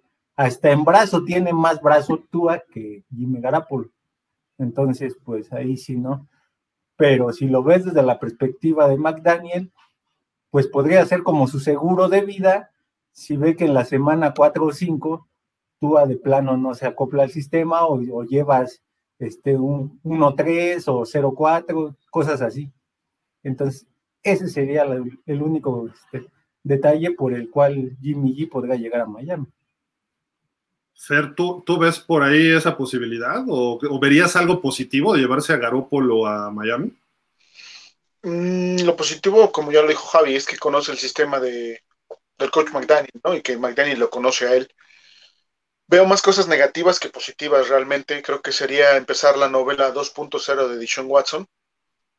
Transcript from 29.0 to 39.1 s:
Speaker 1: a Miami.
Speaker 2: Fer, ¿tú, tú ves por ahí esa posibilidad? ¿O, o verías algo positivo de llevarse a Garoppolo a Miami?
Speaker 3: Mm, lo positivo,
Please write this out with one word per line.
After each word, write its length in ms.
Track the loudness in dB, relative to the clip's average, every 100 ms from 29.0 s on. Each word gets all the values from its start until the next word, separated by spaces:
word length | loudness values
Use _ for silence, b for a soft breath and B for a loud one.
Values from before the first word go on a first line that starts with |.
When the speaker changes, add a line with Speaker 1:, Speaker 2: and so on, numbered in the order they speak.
Speaker 1:
a 40 | -6
Miami. 420 | -8 -10 -10 -10 _ _ _ _ _ _ _ _ _ _ _ _ _ _ -16
Speaker 2:
Fer, 360 | -2 0 0 -2
¿tú, 260 | -4 -2
tú 140 | -2 2
ves 220 | 2 0
por 240 | 0 2
ahí 260 | 4 6 6
esa 260 | 4 2 -2
posibilidad? 720 | -4 -6 -6 -6 -4 -4 -2
¿O, 300 | -2 -2 -2
o 200 | -4 0
verías 360 | 4 6 4 2
algo 240 | 2 0
positivo 540 | -2 -6 -4 0 2
de 60 | 2
llevarse 340 | 2 0 0
a 40 | 0
Garoppolo 680 | 0 -2 -2 0 2 2 0
a 240 | -4 -6
Miami? 420 | -6 -4 -4 -6 -12 _ _ _ _ B B B B B _ _ _
Speaker 3:
Mm, 580 | -6 -4 -2 -2 -2 0
lo 120 | 0 0
positivo, 560 | -2